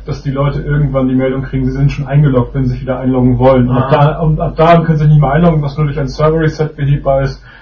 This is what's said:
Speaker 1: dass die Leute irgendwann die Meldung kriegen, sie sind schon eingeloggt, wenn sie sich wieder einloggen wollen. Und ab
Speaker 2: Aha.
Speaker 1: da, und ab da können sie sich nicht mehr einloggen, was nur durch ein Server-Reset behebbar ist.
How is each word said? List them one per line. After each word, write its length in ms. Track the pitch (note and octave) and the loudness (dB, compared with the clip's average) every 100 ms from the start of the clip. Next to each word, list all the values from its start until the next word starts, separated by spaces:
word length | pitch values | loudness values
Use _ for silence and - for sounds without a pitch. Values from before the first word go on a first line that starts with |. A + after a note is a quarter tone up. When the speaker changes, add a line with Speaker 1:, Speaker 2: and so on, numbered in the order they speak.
| - | -10
Speaker 1:
dass 180 | C#3+ | -8
die 80 | C#3+ | -6
Leute 300 | C3+ C#3+ - | -2 -2 -4
irgendwann 460 | C#3+ D3 C#3+ C3+ C3 | -4 -2 0 0 0
die 60 | C3 | 0
Meldung 260 | C3 C3 | 0 -4
kriegen, 220 | - C3+ B2+ | -4 -4 -4
sie 60 | |
sind 200 | C#3 C#3+ | 0 -2
schon 160 | - - | -2 -2
eingeloggt, 480 | C#3+ D3 B2 A#2+ C#3 | 2 2 2 0 -2
wenn 100 | B2+ | -4
sie 60 | |
sich 100 | B2 | -4
wieder 180 | - B2+ | -6 -4
einloggen 380 | C3 C3 B2+ A#2+ | -2 0 2 2
wollen. 320 | C3 C3 B2 | 4 4 2
Und 80 | B2 | 0
ab 140 | - | 0
Speaker 2:
Aha. 140 | D3 D3 | 2 2
Speaker 1:
da, 60 | D#3 | 0
und 180 | D#3+ D3+ | -2 -2
ab 140 | D#3 - | -4 0
da 200 | E3 E3+ | 2 4
können 160 | D#3 D3+ | 2 2
sie 60 | |
sich 100 | D3+ | 4
nicht 80 | D3+ | 4
mehr 100 | C#3+ | 4
einloggen, 300 | D3 F3 D3+ | 2 2 2
was 160 | C#3+ D3+ | -2 -2
nur 80 | D3 | -4
durch 120 | D3 | -2
ein 80 | C3 | -6
Server-Reset 680 | - D#3 D#3+ D#3 - D3+ - | 0 0 2 0 -2 -6 -4
behebbar 460 | C#3 C#3+ C#3 C3+ | -2 0 0 0
ist. 220 | C#3 - - - | -2 -6 -16 -20